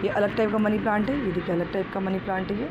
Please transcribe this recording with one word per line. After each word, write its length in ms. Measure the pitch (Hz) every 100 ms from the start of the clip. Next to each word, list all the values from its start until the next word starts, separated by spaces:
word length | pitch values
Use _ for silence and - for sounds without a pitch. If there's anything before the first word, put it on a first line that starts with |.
ये 60 | 196
अलग 260 | 208 208 -
टाइप 140 | 220
का 60 | 214
मनी 200 | 214 214
प्लांट 300 | 202 208 208
है। 80 | 285
ये 140 | 226
देखिए, 240 | 175 170 175
अलग 160 | 170
टाइप 180 | 196 185
का 60 | 202
मनी 200 | 190 190
प्लांट 320 | 196 190 185
है 60 | 202
ये। 100 | 285